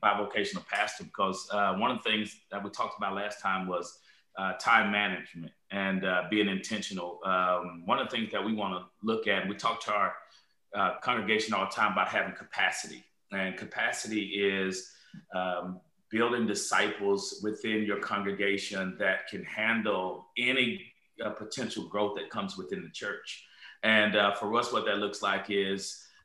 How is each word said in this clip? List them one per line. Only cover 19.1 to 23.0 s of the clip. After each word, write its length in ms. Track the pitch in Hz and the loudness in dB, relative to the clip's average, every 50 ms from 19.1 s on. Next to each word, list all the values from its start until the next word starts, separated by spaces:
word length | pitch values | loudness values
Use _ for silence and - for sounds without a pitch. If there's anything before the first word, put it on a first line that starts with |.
| 95 95 - | 0 0 -2
can 160 | - - 92 90 | -6 -8 -8 -8
handle 840 | - - 107 107 113 117 113 104 110 98 92 92 92 90 - - - - | -8 -4 -2 0 2 2 2 2 2 2 2 0 -2 -4 -8 -12 -10 -4
any, 560 | - 120 123 131 135 123 117 - - - - - _ _ _ _ - 110 | -2 0 2 2 2 2 2 0 -4 -10 -16 -20 _ _ _ _ -6 -6
uh, 60 | 107 | -6
potential 560 | - - 107 - - 135 117 107 - 104 92 | -6 -6 -10 -8 -6 -6 -4 -4 -4 -6 -6
growth 280 | - 101 104 104 101 - | -4 0 0 0 0 -2
that 140 | - 82 - | -4 -8 -6
comes 260 | - 113 98 95 - | -4 -4 -4 -4 -6
within 280 | 95 92 - 101 90 85 | -8 -8 -6 -6 -6 -8
the 60 | 80 | -8
church. 560 | - - | -10 -8